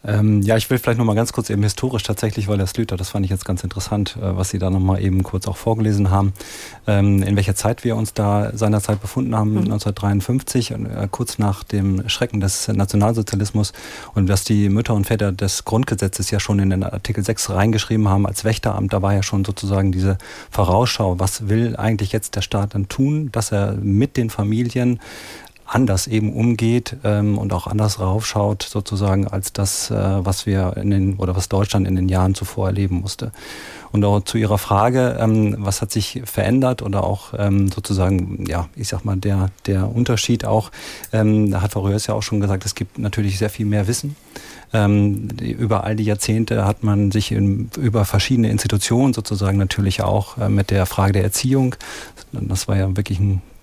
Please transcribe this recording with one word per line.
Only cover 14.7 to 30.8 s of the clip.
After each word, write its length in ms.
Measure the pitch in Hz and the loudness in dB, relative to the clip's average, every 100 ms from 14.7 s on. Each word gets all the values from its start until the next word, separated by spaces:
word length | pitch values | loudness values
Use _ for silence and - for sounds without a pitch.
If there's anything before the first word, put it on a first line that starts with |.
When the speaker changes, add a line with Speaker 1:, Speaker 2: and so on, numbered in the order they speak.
| 101 113 107 | 2 2 0
Speaker 1:
und 100 | 98 | 0
Väter 260 | 110 101 | 0 0
des 340 | 92 95 - - | 0 -2 -2 -2
Grundgesetzes 680 | 110 - 101 98 - 95 | 0 0 0 -2 -2 -2
ja 80 | 101 | -2
schon 180 | - 101 | 0 2
in 140 | 98 | 2
den 120 | 95 | 2
Artikel 400 | 98 98 - 107 | -2 -4 -4 -2
sechs 280 | 95 110 - | -2 -2 -2
reingeschrieben 580 | 95 107 110 - 110 104 | 2 2 2 2 2 4
haben 160 | 98 98 | 2 2
als 180 | 101 | 0
Wächteramt. 500 | 110 107 113 98 101 | -2 0 -2 -2 -2
Da 100 | 104 | 0
war 100 | 98 | 2
ja 80 | 101 | 2
schon 240 | 98 101 98 | 0 0 -2
sozusagen 460 | 98 98 98 98 | -4 0 2 2
diese 260 | 92 95 95 - - - | 2 2 0 -6 -18 -6
Vorausschau, 680 | - 92 95 123 - 98 90 | 0 4 4 2 0 -2 0
was 280 | 95 - 104 | -2 -2 0
will 280 | 110 117 113 | 2 0 0
eigentlich 360 | 107 107 101 | 0 0 0
jetzt 240 | 107 - 104 | -2 -4 -6
der 60 | |
Staat 320 | - 104 101 | -2 -2 -2
dann 160 | 101 98 | -2 -4
tun, 420 | - 135 151 147 | 0 0 0 -2
dass 200 | 110 104 | -4 -2
er 220 | 101 104 | 0 0
mit 440 | 101 101 101 135 - | -2 2 2 2 0
den 140 | 113 | -2
Familien 680 | - 104 110 120 123 123 120 - - - - - - - | -2 0 0 0 0 0 0 -6 -18 -18 -18 -20 -20 -4
anders 340 | - 131 95 - | 2 2 2 0
eben 260 | 110 107 | 0 0
umgeht, 640 | - 117 110 113 120 - - 107 | 2 2 2 2 2 -2 -6 0
ähm, 320 | 104 104 104 | 2 2 0
und 160 | 101 | 0
auch 120 | 95 90 | -4 -2
anders 360 | 107 107 98 | 0 0 0
raufschaut 600 | 92 101 104 107 101 101 | 0 0 -2 0 0 -2
sozusagen 640 | - 107 - 98 101 98 95 | -4 -6 -4 -2 2 2 0
als 240 | 98 - | -4 -6
das, 360 | - 98 - - | -2 -2 -2 -4
äh, 60 | 107 | 0
was 500 | 95 98 95 98 - | 0 0 0 -2 0
wir 300 | 95 92 | 0 0
in 140 | 98 | -2